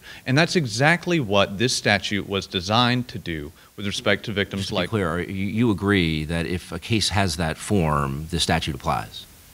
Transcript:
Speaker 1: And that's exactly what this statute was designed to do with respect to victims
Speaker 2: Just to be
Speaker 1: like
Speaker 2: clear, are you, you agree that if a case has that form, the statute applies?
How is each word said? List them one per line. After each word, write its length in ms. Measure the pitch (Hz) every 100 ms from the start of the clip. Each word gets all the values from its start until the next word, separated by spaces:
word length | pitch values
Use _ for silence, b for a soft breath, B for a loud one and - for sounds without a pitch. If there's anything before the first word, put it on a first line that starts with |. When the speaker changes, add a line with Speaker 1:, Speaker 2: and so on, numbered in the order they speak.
| B B -
Speaker 1:
And 120 | 131
that's 180 | 170 190
exactly 640 | 131 101 143 170 180 170
what 380 | 110 101 98 98
this 180 | 123 -
statute 540 | 117 101 - 101 -
was 180 | 98 92
designed 640 | 98 90 110 120 123 120
to 100 | 95
do 320 | 87 78 73 - b -
with 100 | 101
respect 380 | - 107 101 -
to 60 |
victims 300 | 101 95 98
Speaker 2:
Just 80 | 98
to 40 |
be 40 | 104
Speaker 1:
like 120 | 87
Speaker 2:
clear, 200 | 110 87
are 100 | 85
you, 260 | 87 95 98
you 260 | 104 120
agree 520 | 92 98 101 85 78
that 220 | 76 85 82
if 260 | 87 -
a 80 | 82
case 300 | - 113 -
has 260 | 98 98 80
that 220 | 80 78
form, 720 | - 104 78 73 69 69 80
the 80 | 82
statute 340 | - 82 -
applies? 520 | 69 80 64 53 - - - -